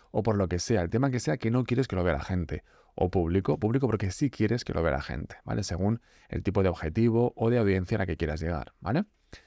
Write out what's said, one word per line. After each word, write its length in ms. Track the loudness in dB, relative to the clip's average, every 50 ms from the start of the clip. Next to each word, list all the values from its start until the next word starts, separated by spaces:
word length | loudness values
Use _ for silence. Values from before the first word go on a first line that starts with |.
| _ _
o 120 | -4 -2
por 140 | 0 2 2
lo 120 | 2 2 0
que 100 | 0 -2
sea, 240 | 0 2 2 2
el 80 | 2 2
tema 200 | 0 0 0 0
que 100 | 0 -2
sea 160 | -2 -2 -2
que 140 | -2 0 0
no 140 | 0 0 0
quieres 240 | 0 0 0 0 0
que 80 | 0
lo 60 | 0
vea 120 | 2 2 0
la 80 | 0
gente. 420 | -2 -2 -2 -2 -2 -4 -6 -8 -10 _ _ _ _ _ -4
O 160 | -2 0 0
público, 480 | 2 2 2 2 2 2 2 0 0 0
público 280 | 0 0 0 2 2
porque 240 | 0 0 0 -2 -2
sí 180 | -2 0 -2 -2
quieres 360 | 0 0 0 0 0 0 -2
que 100 | -4 -2
lo 80 | 0
vea 100 | 0 0
la 80 | 0 0
gente, 360 | -2 -6 -8 -8 -8 -10 -14 -12 -8
¿vale? 180 | -6 -4 -4
Según 400 | -4 -4 -2 0 0 0 0 -2 _ _ _ -20 _ -8
el 140 | -6 -4
tipo 200 | -2 0 2 2
de 60 | 2 2
objetivo 640 | 2 -2 -4 -4 0 2 2 4 4 4 2 0 0
o 120 | 0 0 2
de 100 | 2 4
audiencia 380 | 4 4 2 2 0 0 0
a 40 | -2
la 60 | 0
que 100 | -2 -2
quieras 240 | -2 -2 -2 -2 -2
llegar, 340 | -4 -4 -4 -4 -6 -10 _ -10
¿vale? 240 | -4 -2 -2 -2 -2 -4 _ _ _ _ -20 -20 -20